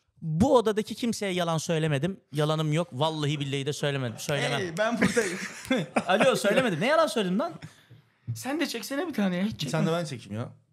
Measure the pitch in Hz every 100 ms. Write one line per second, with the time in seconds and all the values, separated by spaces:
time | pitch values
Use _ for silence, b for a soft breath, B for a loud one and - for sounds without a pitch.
0 | _ _ 165 156 254 262 214 208 214 220
1 | 233 - 202 180 170 160 - 160 156 139
2 | 175 190 _ 143 151 156 156 151 175 123
3 | 156 156 147 151 139 139 135 143 147 139
4 | 123 117 - 143 - 240 185 165 220 233
5 | - 240 208 180 - - - 262 - 240
6 | 196 196 254 214 202 220 254 160 226 320
7 | 311 247 185 185 339 - B B B B
8 | _ _ - - 247 302 285 233 - 277
9 | 349 262 196 180 202 220 147 160 156 170
10 | 160 120 101 107 - - _